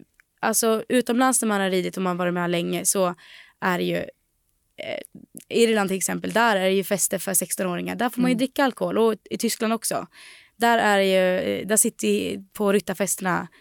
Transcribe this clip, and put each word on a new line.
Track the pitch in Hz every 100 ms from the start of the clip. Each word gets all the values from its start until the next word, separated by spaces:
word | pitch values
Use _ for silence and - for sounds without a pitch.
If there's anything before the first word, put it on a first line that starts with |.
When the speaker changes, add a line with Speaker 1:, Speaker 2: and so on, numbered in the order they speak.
| - _ _ -
Speaker 1:
Alltså, | - 220 226 220 -
utomlands | 247 233 240 262 247
när | 226
man | 202
har | 190
ridit | 185 175 180
och |
man | 185 175
varit | 180
med | 175 175
länge, | 175 180 175
så | 185 202 180 175 - - - -
är | 190 180
det |
ju... | 180 170
Eh, | - - _ _ _ _ _ - - - - - - - -
Irland | 214 226 220 196
till | 190
exempel, | - 180 185
där | 208 233 196
är |
det | 190
ju | 196
fester | 185 196 - 190
för | -
sextonåringar. | 185 180 - 185 175 180 180
Där | 247
får | 240
man | 247
ju |
Speaker 2:
Mm. | 233
Speaker 1:
dricka | 262 -
alkohol. | 269 - 180 202
Och | 226 214 -
i | 208
Tyskland | 233 - 220
också. | 226 - - 123 - - - _ -
Där | 233 233
är | 214 202
det |
ju, | 196 190 185 185 - -
eh, | 185
där | 214
sitter | 226 - 214
ju | 202 185 196 196
på | - 202
ryttarfesterna, | 202 - 185 196 - 185 170 180 _